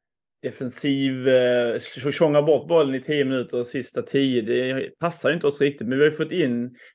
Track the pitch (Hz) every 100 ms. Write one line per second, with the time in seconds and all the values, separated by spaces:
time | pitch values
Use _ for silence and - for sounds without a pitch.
0 | _ _ _ _ 135 - 127 - 143 139
1 | 135 131 131 127 123 123 120 113 - -
2 | 139 143 160 147 147 139 147 170 143 131
3 | 131 147 131 131 120 123 120 139 120 -
4 | 117 139 135 123 107 120 127 131 - -
5 | 170 165 135 165 147 143 143 143 110 131
6 | 151 151 156 180 139 120 123 - -